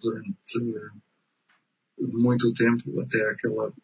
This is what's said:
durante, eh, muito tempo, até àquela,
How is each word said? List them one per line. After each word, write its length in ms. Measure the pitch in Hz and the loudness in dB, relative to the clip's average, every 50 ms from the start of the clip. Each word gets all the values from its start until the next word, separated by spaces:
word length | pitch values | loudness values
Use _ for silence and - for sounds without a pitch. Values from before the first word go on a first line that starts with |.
durante, 560 | 117 113 110 - - 98 - _ - - - 123 120 117 110 | -4 -4 -4 -4 -8 -10 -10 _ -8 -6 -4 -4 -2 -4 -6
eh, 140 | 107 104 104 107 104 _ _ _ _ _ _ _ _ _ _ _ _ _ _ _ _ _ _ _ - | -6 -10 -14 -18 -20 _ _ _ _ _ _ _ _ _ _ _ _ _ _ _ _ _ _ _ -6
muito 520 | - - 110 117 120 123 123 120 120 117 117 | -4 -2 2 4 4 4 4 4 4 2 4
tempo, 440 | - 117 117 117 120 - 139 - - | 4 4 4 4 2 -2 -4 -4 -4
até 280 | - - - 110 107 107 | -4 -2 0 0 0 0
àquela, 440 | 104 - - 113 110 110 110 104 - - | -2 -2 -2 -2 -2 -2 -4 -4 -6 -10